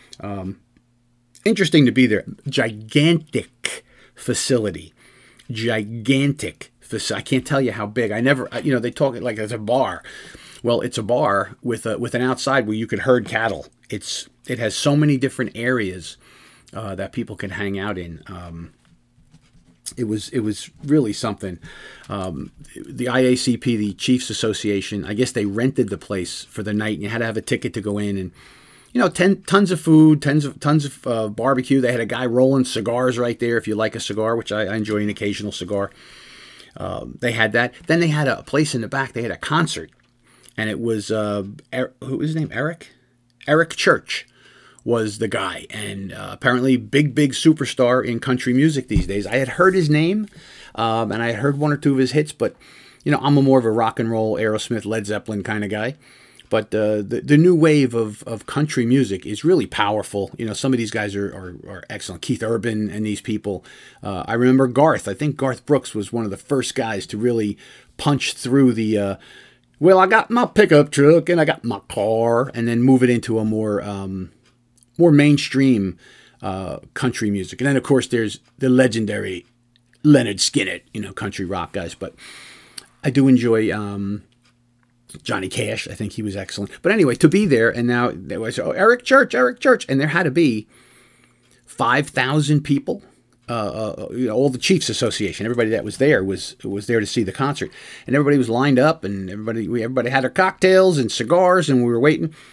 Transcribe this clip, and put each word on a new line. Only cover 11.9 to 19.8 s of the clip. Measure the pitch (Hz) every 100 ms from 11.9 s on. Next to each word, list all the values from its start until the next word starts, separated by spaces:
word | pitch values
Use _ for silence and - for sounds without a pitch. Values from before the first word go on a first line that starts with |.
| 101
with | 110 120
an |
outside | 127 127 139 135 107
where | 110
you | 113
could | 101
herd | 107 123 101
cattle. | 110 113 82 - _ -
It's, | 107 - - - _ -
it | 120
has | 113 -
so | 147 147
many | 151 135
different | 131 - 113
areas, | 113 120 123 98 90 82 - _ _ _ _ _
uh, | - 107 95
that | 98
people | - 113 101
can | 101
hang | 104 101 98
out | 104 92
in. | 87 80 -
Um, | 92 87 82 82 _ _ _ _ _ _ _ _ _ _ _